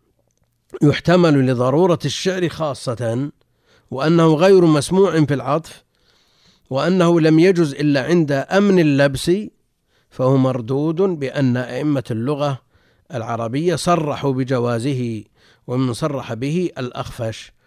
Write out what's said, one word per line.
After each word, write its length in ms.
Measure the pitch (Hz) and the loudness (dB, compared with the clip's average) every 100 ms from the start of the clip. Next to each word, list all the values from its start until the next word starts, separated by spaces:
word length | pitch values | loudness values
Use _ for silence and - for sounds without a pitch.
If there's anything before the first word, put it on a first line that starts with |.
| _ _ _ _ _ _ _ - | _ _ _ _ _ _ _ 0
يحتمل 640 | 147 - - 180 170 139 131 | 0 2 2 4 4 4 2
لضرورة 520 | 123 127 147 185 160 | 0 0 2 2 0
الشعر 440 | 143 - 185 185 165 | -4 -4 -4 -2 -4
خاصة، 840 | - 156 123 131 117 113 120 143 - _ _ _ _ - | -4 -6 -6 -8 -6 -4 -4 -6 -10 _ _ _ _ -12
وأنه 440 | 127 151 170 160 | -4 2 4 4
غير 300 | 151 190 190 | 4 6 6
مسموع 600 | 170 151 - 185 190 160 | 6 4 2 2 2 2
في 100 | 143 | 0
العطف، 500 | 135 127 156 - - _ _ _ _ _ _ _ _ - | -2 -2 -4 -6 -20 _ _ _ _ _ _ _ _ -8
وأنه 500 | 131 160 185 170 170 | -4 0 2 2 4
لم 180 | 156 160 | 4 4
يجز 360 | 185 175 151 | 4 4 0
إلا 300 | 135 151 139 | 0 0 0
عند 280 | 127 175 147 | 2 0 2
أمن 460 | 139 - 190 202 185 | -2 0 0 2 4
اللبس، 520 | 156 139 143 135 - 196 214 _ _ _ _ _ _ | 2 2 2 0 -2 -2 -4 _ _ _ _ _ _
فهو 260 | - 131 135 | -2 2 2
مردود 600 | 131 127 113 135 156 165 | 2 -2 -4 -4 -2 0
بأن 600 | 196 156 131 147 131 123 | 0 -2 -6 0 0 0
أئمة 480 | 123 127 151 139 - | -4 -4 -2 -2 -4
اللغة 520 | 113 127 143 147 131 _ _ _ _ _ | -4 -4 -2 -4 -6 _ _ _ _ _
العربية 640 | 123 113 117 113 139 175 151 | -10 -6 -6 -4 -4 -2 -2
صرحوا 560 | 175 175 147 117 139 | 0 0 -2 -4 -2
بجوازه، 920 | 131 127 127 120 117 139 127 120 110 - _ _ _ - | -2 -2 -2 -2 -2 -4 -4 -6 -8 -12 _ _ _ -6
ومن 260 | 127 131 | -2 -2
صرح 420 | 117 156 135 123 | -2 -6 -6 -8
به 360 | 113 139 170 165 131 | -8 -4 -2 -4 -6
الأخفش 760 | 123 - - - 113 - - _ | -10 -8 -10 -8 -8 -10 -16 _